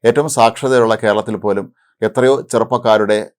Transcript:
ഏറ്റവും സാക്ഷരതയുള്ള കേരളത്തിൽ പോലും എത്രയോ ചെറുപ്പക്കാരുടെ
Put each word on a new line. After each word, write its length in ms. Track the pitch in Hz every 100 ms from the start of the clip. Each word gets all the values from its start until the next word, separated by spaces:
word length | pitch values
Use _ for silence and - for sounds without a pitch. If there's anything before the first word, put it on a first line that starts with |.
ഏറ്റവും 240 | 113 120 151 135
സാക്ഷരതയുള്ള 580 | 113 - 135 127 117 110
കേരളത്തിൽ 340 | 110 104 104 107
പോലും 300 | 107 101 - _ _ _
എത്രയോ 320 | 110 - 127 135
ചെറുപ്പക്കാരുടെ 760 | - 139 117 123 120 107 104 107 107